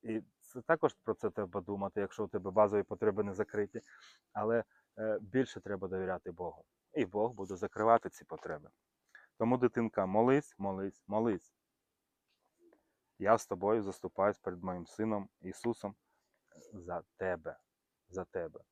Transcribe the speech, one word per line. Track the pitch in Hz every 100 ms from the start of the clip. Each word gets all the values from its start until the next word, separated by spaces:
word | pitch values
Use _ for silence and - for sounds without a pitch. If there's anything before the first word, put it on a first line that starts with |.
І | - 110 - _
це | - 127
також | - 165 147
про | - -
це | 107 107
треба | - 95 98
думати, | 90 98 98 104
якщо | 98 -
у | 104
тебе | 101 95
базові | 92 107 104
потреби | 98 104 107 98
не | 101
закриті. | 95 104 107 101 117 - - - - _
Але, | - 107 117 - _ _ -
е, | 110 104
більше | 104 131 131 -
треба | - 101 95
довіряти | 95 95 90 -
Богу. | 85 87 - - _ _
І | 151 101
Бог | 104 110
буде | 110 95 95
закривати | 98 - 107 117 92
ці | -
потреби. | - - - 78 - _ _ _ _ - _ _
Тому, | 113 123
дитинка, | 123 - 113 - 95
молись, | 101 120 135 - -
молись, | 98 95 98 - -
молись. | 104 113 95 _ _ _ _ _ _ _ _ _ _ _ _ - _ _ _ _ _
Я | 98 113
з | -
тобою | 92 101 113
заступаюсь | 98 92 92 - 98 104
перед | - 90
моїм | 92 90 85
сином | - 110 107 98 _
Ісусом | 90 - 117 113 104 98 _ _ _ _ _ - -
за | 98 87 87 80 _
тебе, | 95 87 78 71 _ _ _ _ _
за | 92
тебе. | 90 95 82 - _